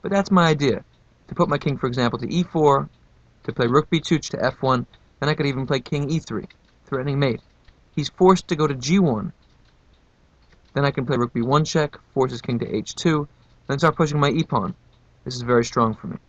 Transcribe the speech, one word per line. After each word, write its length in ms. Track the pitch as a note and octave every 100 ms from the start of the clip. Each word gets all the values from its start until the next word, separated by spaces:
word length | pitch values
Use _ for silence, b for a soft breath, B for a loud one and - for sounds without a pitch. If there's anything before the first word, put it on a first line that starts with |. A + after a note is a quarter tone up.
But 100 | -
that's 200 | G3 G3
my 160 | F#3 E3+
idea. 360 | D3+ C#3 G2+ - _ _ _ -
To 80 | -
put 140 | F3
my 80 | C#3+
king, 200 | - C3
for 100 | C3
example, 320 | B2 A#2+ -
to 140 | B2+
E 100 | E3+
four, 440 | E3+ E3 D3+ C#3 D3 _ _ _ _ _
to 80 | -
play 160 | - A#2+
rook 220 | C3 -
B 100 | E3
two 200 | - D#3+
to 240 | - -
F 180 | B2+ -
one, 240 | C3+ B2+ B2 - _ _
then 80 | C#3+
I 60 |
could 140 | D3+ C#3+
even 200 | C3 C3
play 140 | C#3
king 280 | - D3 C#3+
E 100 | D#3+
three, 280 | - A2 - _ _ _ _
threatening 340 | C3+ C3+ C#3
mate. 220 | C#3 A2+ _ _ _ _ _ -
He's 140 | C#3+
forced 380 | - F#3 F#3 -
to 80 | D#3+
go 120 | D3+
to 80 | C3+
G 240 | B2 F#3+
one. 340 | F3 G#2+ G2 - _ _ _ _ _ _ _ _ _ _ _ _ _
Then 120 | C#3 C#3
I 60 |
can 160 | C#3 B2
play 100 | C3
rook 160 | A#2+
B 80 | A#2+
one 240 | A#2 C#3+ D#3
check, 320 | E3 D3 - _
force 180 | - C3
his 100 | B2
king 180 | - A#2+
to 160 | A#2 A2
H 180 | A2 -
two, 320 | F3 D#3 C#3+ _ _ _ _
then 120 | C#3
start 160 | E3 D3
pushing 240 | D#3 D3
my 100 | D3
e 140 | D#3+
pawn. 320 | D#3 B2+ F#2 - _ _ _ _ -
This 100 | B2+
is 60 |
very 240 | A#2+ B2 A#2
strong 300 | - A2+ A2
for 120 | G2+
me. 100 | -